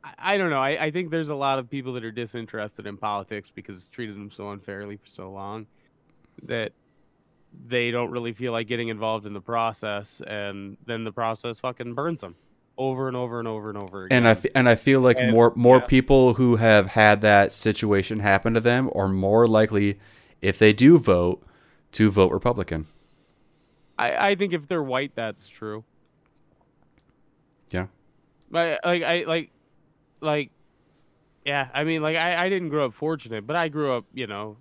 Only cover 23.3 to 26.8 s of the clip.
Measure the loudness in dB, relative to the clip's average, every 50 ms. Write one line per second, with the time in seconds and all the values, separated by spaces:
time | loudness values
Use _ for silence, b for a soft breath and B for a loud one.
23.3 | _ _ _ _ _ _ _ _ _ _ _ _ _ -4 -4 -2 -2 0 0 0
24.3 | 0 -2 -2 -4 -4 -8 -6 _ -6 -4 -4 -4 -4 -4 -4 -6 _ -8 -8 -8
25.3 | -10 _ -20 -20 _ _ -12 -12 -12 -12 -16 _ _ _ _ _ _ _ _ _
26.3 | _ _ _ _ _ _ _ _ _ _